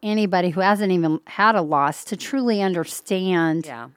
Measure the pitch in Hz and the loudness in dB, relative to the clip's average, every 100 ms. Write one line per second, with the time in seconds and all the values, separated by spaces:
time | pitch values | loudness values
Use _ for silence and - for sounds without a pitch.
0 | 208 214 208 180 180 170 190 208 196 180 | -2 0 2 2 0 2 2 2 2 2
1 | 160 156 - - 214 214 156 147 143 - | 2 -2 -6 0 2 2 2 2 0 -2
2 | - 208 - 269 240 208 190 175 160 - | -10 -10 -6 -2 0 2 0 0 -4 -8
3 | - 190 185 175 165 160 156 117 123 | -4 -2 2 2 2 0 -4 -12 -14